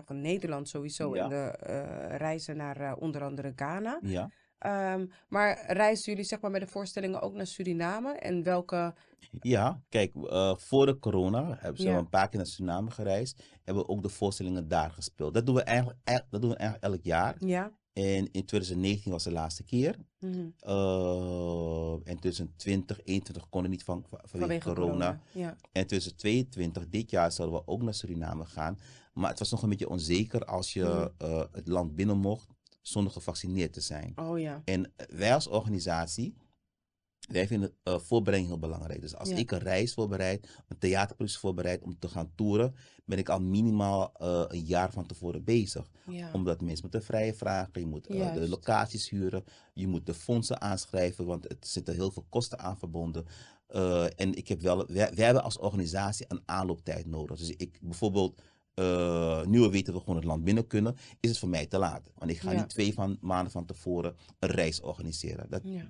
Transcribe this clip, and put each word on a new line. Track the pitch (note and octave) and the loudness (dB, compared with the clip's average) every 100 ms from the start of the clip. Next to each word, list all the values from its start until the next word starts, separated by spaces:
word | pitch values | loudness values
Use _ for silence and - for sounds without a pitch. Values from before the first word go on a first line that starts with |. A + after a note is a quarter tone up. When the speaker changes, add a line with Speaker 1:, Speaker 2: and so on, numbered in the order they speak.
| - | -8
Speaker 1:
van | C#3 | -4
Nederland | D3+ F#3 E3+ C#3+ C#3+ | -2 -2 -2 -4 -6
sowieso | D3 D3 - G3 F#3 | -8 -8 -4 -2 -2
Speaker 2:
Ja. | |
Speaker 1:
en | - | -2
de, | C#3 | -2
eh, | C#3 - - C3+ C#3+ - D2+ C#3+ | -4 -6 -6 -6 -6 -8 -8 -4
reizen | D#3 D#3+ D#3+ D3+ | -2 -4 -6 -6
naar, | C#3+ C#3 | -6 -6
eh, | C#3+ - | -6 -4
onder | D#3+ C#3+ | -4 -4
andere | C#3 C#3+ C#3 B2+ | -6 -6 -8 -4
Ghana. | C#3+ F#3 A3 D#4 | -4 -4 -4 -4
Speaker 2:
Ja. | - F2+ B2+ - _ _ | -2 -2 -2 -10 _ _
Speaker 1:
Ehm, | G3+ G3 F#3+ F#3+ F#3 - _ | -4 -2 0 -2 -4 -10 _
maar | G3+ G#3 - - | 2 4 2 0
reizen | F#3 G#3+ G#3+ G#3+ | 4 4 4 -2
jullie, | G#3 G3+ | -4 -4
zeg | G#3+ | -4
maar, | G3+ | -2
met | G3 | -2
de | F#3+ | -4
voorstellingen | G3+ F#3+ G3+ F#3+ F#3+ | -6 -6 -4 -2 -2
ook | G3 | -4
naar | G3+ F#3+ | -4 -8
Suriname? | - F3+ E3+ F#3 G#3+ C4 | -4 -2 0 0 -2 -4
En | D4 - F3+ | -6 -2 0
welke | E3+ F3+ F3+ F3 E3+ - _ _ - - | 2 2 2 -2 -2 -4 _ _ -16 -4
Speaker 2:
Ja, | B2 A2 A#2 - - | 4 4 4 0 0
kijk, | A2 F#2+ C#2 | 2 2 0
eh, | - F#2 F#2+ F#2 | 0 4 4 2
voor | - C3+ C#3 | 4 8 8
de | C3+ | 6
corona | A2 F#2+ F2+ A#2 D#3+ - | 2 4 4 2 0 -4
hebben | F2 B2+ | -6 0
ze | F#3 | 2
Speaker 1:
Ja. | F2+ | 2
Speaker 2:
een | E2+ | 4
paar | F#2+ G2 | 4 4
keer | G2+ | 0
naar | F2+ | -4
Suriname | - F2+ F2+ A2+ | -4 -2 0 -2
gereisd. | A#2 G#2 G2 C3 - - - | -4 0 0 -2 -8 -20 -14
Hebben | - G2 | -4 -2
we | - | 0
ook | G2+ | -2
de | F#2+ | -2
voorstellingen | - G2+ - F#2 F#2 D#2+ | 0 0 0 -2 -4 2
daar | E2+ D#2 | 2 2
gespeeld. | - - - D2+ | -4 -12 -4 0
Dat | G2+ B2 | 2 4
doen | B2+ | 4
we | |
eigenlijk, | - A#2+ B2 - | 4 2 2 -2
e-, | - B2 - | 0 0 0
dat | G#2 | 0
doen | A#2 | 0
we | - | 0
eigenlijk | G#2+ G#2+ G2+ | -2 -2 -2
elk | F#2 | -2
jaar. | E2+ E2 G#2+ - F#3 | 2 2 2 0 -2
Speaker 1:
Ja. | F3+ G#3 - _ | -2 -2 -10 _
Speaker 2:
En | - G2 - G2+ | -2 2 2 0
in | F#2+ F#2+ | -2 0
tweeduizend | G#2 F#2 F2+ | -2 0 0
negentien | F#2+ G2+ G2+ | 2 2 -2
was | E2+ | -2
de | E2+ | -2
laatste | E2 D#2+ - | -2 -2 -6
keer. | - A#2+ D3 - - _ | -2 2 2 -2 -10 _
Speaker 1:
Mhm. | F#3+ F3+ E3 - | -6 -6 -8 -10
Speaker 2:
Eh, | G2+ G2 F#2+ F#2 F2+ F2+ F2+ F2 F2 E2+ E2 E2 E2 E2 E2+ | 0 2 4 4 2 0 -2 -2 -2 -2 -2 -2 -2 -4 -6
en | E2+ | -4
tussen | - - E2 - | -4 -4 -8 -6
twintig, | G2+ G2 F2+ - | -2 0 -2 -8
eenentwintig | - F#2+ - E2+ - | -2 -2 -2 -10 -6
konden | F#2 F2+ | -4 -2
niet | F#2 | -4
van, | - F2 - | -4 -6 -8
van, | - | -16
vanwege | - F2+ | -10 -4
Speaker 1:
Vanwege | F2 E3+ F2 | -2 -2 -2
Speaker 2:
corona. | F2 F2 | 0 0
Speaker 1:
corona, | F2 F2 - - | 2 0 -2 -8
ja. | F#3 E3+ - - | -8 -8 -10 -4
Speaker 2:
En | F#2 F#2+ | -2 0
tussen | G2 F2 - | 0 -2 -2
tweeëntwintig, | G#2 B2 B2+ F#2+ E2+ E2+ E2 | 2 2 2 -2 -2 -2 -4
dit | G2+ - | -4 0
jaar, | F#2 E2+ | 4 4
zouden | - E2 E2 | 2 -2 -2
we | - | -2
ook | G2 | -2
naar | A#2 | -2
Suriname | G#2 F2+ E2 D#2+ D#2+ D#2+ | -4 -6 -4 -4 -4 -6
gaan. | E2 D#2 G2+ - - _ | -4 -4 -4 -12 -20 _
Maar | - F#2 | -4 -2
het | - | -2
was | G#2 | -4
nog | A2 | 0
een | A2 | 0
beetje | G2 - | 0 -2
onzeker | F2+ D#2+ F2+ A2 A#2 - | -2 2 2 2 -2 -2
als | F#2+ G2 | -4 -4
je, | F#2+ | 0
Speaker 1:
Mhm. | F2 E2+ E2 - D#2 | 2 2 -2 -4 -2
Speaker 2:
eh, | D#2+ - | -2 -2
het | F#2+ E2 | -8 -2
land | F2+ E2 D#2 | 0 0 0
binnen | G#2 G2 | 2 2
mocht | G2 G#2+ - _ _ _ | 2 -2 -8 _ _ _
zonder | - G#2 G2 | -4 0 0
gevaccineerd | F2+ - E2 F#2 F#2 E2 | -2 -6 -6 -2 0 0
te | - | -2
zijn. | - D2+ - F2 | -8 -6 -8 -8
Speaker 1:
Oh | D#3+ E3+ | -6 -4
ja. | D#3 D3 D3+ | -4 -6 0
Speaker 2:
En, | F#2+ F#2 - | 0 -2 -8
eh, | - D#2+ | -12 0
wij | G#2 | 4
als | C#3+ - | 4 4
organisatie, | G#2+ G#2+ F#2+ F2+ E2 E2+ - D#3 - _ _ _ _ _ _ _ _ - | 0 0 -2 0 -2 -2 -4 -6 -8 _ _ _ _ _ _ _ _ -2
wij | F#2 G2+ | 0 2
vinden, | A2+ G2 - | 2 -2 -4
eh, | F2+ F2 | -2 -2
voorbereiding | - A#2 G#2 G2 F2 | 2 4 4 2 2
heel | E2 D#2+ | -2 -4
belangrijk. | D#2+ D#2+ - | -4 -6 -8
Dus | D#2 - | -10 -8
als | F#3+ | -4
Speaker 1:
Ja. | F3 | -2
Speaker 2:
ik | A#2+ | 0
een | F#2 | -2
reis | F#2 F#2 A#2 | 2 2 2
voorbereid, | - G#2 F#2+ F#2 G2+ - - _ | 0 -2 0 0 -2 -6 -20 _
een | - | 0
theaterproductie | F#2 F#2+ G2+ - G#2 - | 2 4 2 -2 -4 -2
voorbereid | G2 F2 F2+ F2+ | -2 0 -2 -2
om | F2+ F2 | -6 -8
te | F2 | -6
gaan | F2 E2 - | -6 -6 0
toeren, | G#2 G#2 B2+ C3 - - - | 2 4 4 -2 -16 -18 -2
ben | F#2+ | -2
ik | F#2 | 2
al | F#2+ | 2
minimaal, | F#2 G2 A#2 G#2 G2 G2 - | 4 4 4 4 4 2 0
eh, | - F2 F2 - | -2 0 2 0
een | F2 D#2 | -2 2
jaar | F2 F#2 | 2 2
van | G2 F2 | -2 -8
tevoren | F2 F2 D#2 | -6 -6 -4
bezig. | - A#2 G2 - - - - | 2 4 2 -4 -8 -14 -12
Speaker 1:
Ja. | F3 E3+ | -10 -4
Speaker 2:
Omdat | F#2+ F2 E2+ | -2 0 0
mensen | E2+ D#2+ | -2 -4
moeten | E2 A2 | -4 -6
vrije | - A2 A2 | -2 0 0
vragen, | G#2+ G2+ F#2+ F#2 F2+ | 0 0 0 -2 -4
je | E2 | -6
moet, | D2+ - | -6 -4
eh, | - | -2
de | F#2 E2 | -2 0
Speaker 1:
Juist. | E2 | -2
Speaker 2:
locaties | F2+ - G#2+ G#2+ G#2+ - | -2 2 2 0 -4 -4
huren, | G2+ F#2 F#2+ - - _ | -2 0 -2 -6 -18 _
je | - F#2+ | -4 -2
moet | E2+ E2+ | 0 -2
de | |
fondsen | E2 - A#2+ A2+ - | -6 0 0 0 -2
aanschrijven, | G2+ G2 - F#2+ F2+ - F2 | -2 -2 -2 0 0 0 -4
want | E2+ - | -4 -6
er | - | -12
zitten | - F2+ E2 | -8 -6 -4
heel | E2+ F#2+ | -2 -2
veel | - - | -4 -4
kosten | A#2+ A#2+ - | -2 -2 -6
aan | F#2 F#2+ | -8 -8
verbonden. | F2 E2 E2+ E2+ E2 - - - _ | -6 -4 -4 -6 -8 -14 -20 -20 _
Eh, | G2 F#2 F2 E2+ - | 0 4 4 2 2
en | F#2+ | 0
ik | - - | 0 -2
heb | E2+ | 0
wel, | F2+ F#2 - | 2 2 2
wij, | F#2 G#2+ E2+ | 2 2 6
wij | A2+ | 6
hebben | C3 | 6
als | - - | 2 -2
organisatie | G2+ G2 E2 F#2 G2+ - - | -2 0 0 0 -2 -4 -6
een | F2+ - | -8 -4
aanlooptijd | F#2 F#2 E2+ E2 D#2+ E2 | -2 0 -2 -4 -6 -4
nodig. | D#2 D2+ D#2+ | -6 -6 -6
Dus | E2 | -8
ik | - F2 - | -6 -10 -8
bijvoorbeeld, | F2 E2+ G#2+ G2 F#2+ - - _ _ | -10 0 2 4 2 0 -18 _ _
eh, | - F#2 F2+ F2 E2+ E2 D#2+ E2+ | -2 2 2 2 2 2 2 6
nu | A#2 | 8
we | A2 | 8
weten | G2 F#2+ | 6 2
we | F2+ | -4
gewoon | - E2+ | -2 -2
het | E2 | 0
land | D#2 | 0
binnen | E2+ A2+ A2+ | 4 4 4
kunnen, | G#2+ A2 B2+ - - | 2 2 0 -12 -2
is | A#2 | 0
het | A2+ | 2
voor | F2+ | 0
mij | E2 D#2+ | 0 0
te | F#2+ | 2
laat. | F2+ C#2+ - - | 2 -2 -12 -8
Want | E2 | -4
ik | E2 | -4
ga | F#2 | 0
Speaker 1:
Ja. | F#2+ | 0
Speaker 2:
niet | G#2+ | 0
twee | - G#2 | 0 0
van, | G#2+ G2 G2 | 2 -2 -2
maanden | F#2 F2+ F2+ | 0 0 0
van | F2+ E2+ | -4 -8
tevoren | E2 F#2 F2 E2+ - - - | -6 -2 -2 -2 -6 -16 -4
een | F#2 | 0
reis | - D#2+ D#2+ | 2 0 -2
organiseren. | - - E2 E2 D#2 D#2 - | -6 -6 -8 -6 -6 -8 -6
Dat, | F#2+ | -8
Speaker 1:
Ja. | F#3+ F#3 | -6 -8